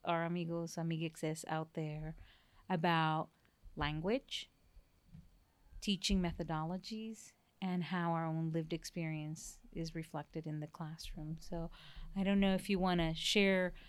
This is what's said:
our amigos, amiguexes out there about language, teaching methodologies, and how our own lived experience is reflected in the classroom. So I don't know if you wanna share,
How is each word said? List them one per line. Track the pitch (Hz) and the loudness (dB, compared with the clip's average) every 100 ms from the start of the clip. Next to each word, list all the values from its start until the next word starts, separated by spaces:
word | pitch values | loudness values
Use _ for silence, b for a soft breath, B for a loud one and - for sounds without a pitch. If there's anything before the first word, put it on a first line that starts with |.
our | - 165 | 0 2
amigos, | 170 175 165 170 165 - | 2 0 0 -2 -4 -4
amiguexes | 165 160 165 - 156 160 - | -2 -2 -4 -2 -4 -4 -4
out | 160 160 | -4 -4
there | - 156 151 156 - b b b b - | -6 -4 -6 -8 -10 b b b b -2
about | 180 175 165 160 156 - _ _ _ - - | 2 6 6 6 2 -2 _ _ _ -14 -2
language, | 147 151 185 262 - - - _ _ - - _ - - - - _ _ - - | -2 0 0 0 -2 -8 -8 _ _ -20 -20 _ -20 -20 -20 -20 _ _ -16 -6
teaching | - 190 - 185 | 0 0 2 2
methodologies, | 175 165 165 156 160 180 - 220 220 220 - _ _ - | 2 -2 -2 -2 -2 -4 -6 -8 -8 -10 -16 _ _ -6
and | 185 180 | -2 0
how | 156 175 170 | 0 0 2
our | 165 | 2
own | 165 160 165 | 0 0 0
lived | 165 160 | -2 -2
experience | 165 - 175 160 156 151 160 - - - | -6 -6 -4 -4 -4 -6 -8 -10 -16 -12
is | 170 160 | -6 -6
reflected | 160 160 151 147 160 156 | -6 -6 -8 -6 -6 -4
in | 151 | -4
the | 151 | -6
classroom. | - 156 160 - 185 156 160 | -8 -10 -8 -10 -8 -8 -8
So | - 170 165 B B B B 196 | -6 -4 -4 B B B B 0
I | |
don't | 190 202 | 4 6
know | 196 | 6
if | 185 185 | 4 2
you | 190 | 2
wanna | 185 175 165 | 4 4 4
share, | 165 - 208 196 185 180 - | 2 4 6 6 6 2 -2